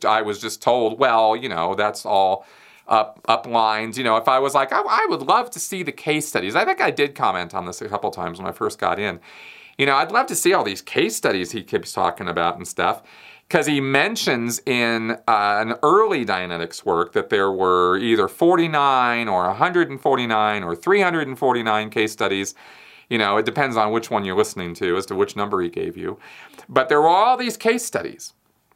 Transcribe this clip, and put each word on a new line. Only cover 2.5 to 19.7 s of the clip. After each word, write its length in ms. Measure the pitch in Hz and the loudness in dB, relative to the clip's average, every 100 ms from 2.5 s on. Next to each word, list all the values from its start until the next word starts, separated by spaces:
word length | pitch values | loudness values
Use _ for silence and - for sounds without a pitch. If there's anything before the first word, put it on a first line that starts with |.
| - - - - | -20 -20 -20 0
up, 320 | 110 107 - - | 0 0 -2 0
up 180 | 117 120 | 0 0
lines." 520 | 117 110 107 113 113 | 2 2 0 -4 -2
You 80 | 123 | 0
know, 100 | 110 | 2
if 140 | 113 | 2
I 100 | 131 | 2
was 160 | 139 143 | 2 0
like, 160 | - | 0
"I, 80 | - | -2
I 260 | 415 220 415 | 0 0 0
would 140 | 151 | -2
love 280 | 135 220 247 | 0 0 0
to 80 | - | -8
see 240 | - 190 | -8 -8
the 80 | 170 | -8
case 340 | - 156 151 151 | -6 -2 -2 -2
studies." 300 | 101 92 143 | -4 -2 0
I 80 | |
think 160 | 220 381 | 0 0
I 120 | 190 | -2
did 220 | 135 143 | 0 -2
comment 400 | 143 117 92 87 | 0 -2 -2 -4
on 120 | 98 90 | -8 -8
this 160 | 87 | -10
a 80 | 104 | -8
couple 200 | 101 101 | -4 -4
times 280 | 92 87 85 | -4 -8 -8
when 80 | 92 | -10
I 60 | |
first 260 | - 104 - | -6 -6 -2
got 180 | 90 90 | -2 -2
in. 200 | 104 87 - - - - - - | -4 -6 -14 -20 -20 -20 -14 -2
You 80 | 139 | 0
know, 120 | 135 | 2
"I'd 160 | 165 | 2
love 140 | 226 269 | 0 -2
to 80 | 175 | 0
see 180 | 180 | 2
all 100 | 180 | 2
these 180 | 107 95 | 0 -6
case 360 | - - 196 226 | -4 -2 0 0
studies 340 | 127 95 87 | -2 -2 -4
he 100 | 110 | -8
keeps 300 | - 107 - | -4 -6 -4
talking 380 | - 92 - 87 | -2 -2 -2 -4
about 260 | 85 85 87 | -2 -2 -2
and 100 | 87 | -8
stuff." 380 | - 87 - - - - - - | -2 -2 -2 -10 -20 -20 -20 -2
'Cause 160 | 165 147 | 0 2
he 160 | 143 | 0
mentions 800 | 135 139 190 226 - 123 117 117 - | 2 2 0 -2 -2 0 -2 -4 -2
in, 500 | 123 117 113 110 117 - | 0 0 0 -2 -2 0
uh, 300 | 107 104 104 | 2 2 2
an 140 | 110 120 | -2 0
early 420 | 151 196 220 160 | 4 4 4 0
Dianetics 640 | 107 92 90 87 82 - - | -2 -2 -4 -6 -6 -6 0
work 280 | 85 87 | 0 0
that 160 | 107 - | -2 0
there 220 | 104 98 | 2 2
were 460 | 95 92 90 90 95 | 2 2 4 4 2
either 300 | 117 110 98 | 2 2 2
forty-nine 1000 | - 170 180 170 151 139 131 120 117 113 | 2 4 4 2 2 2 4 2 0 0
or 180 | 92 90 | 0 0
a 100 | 104 | 0
hundred 340 | 175 | 0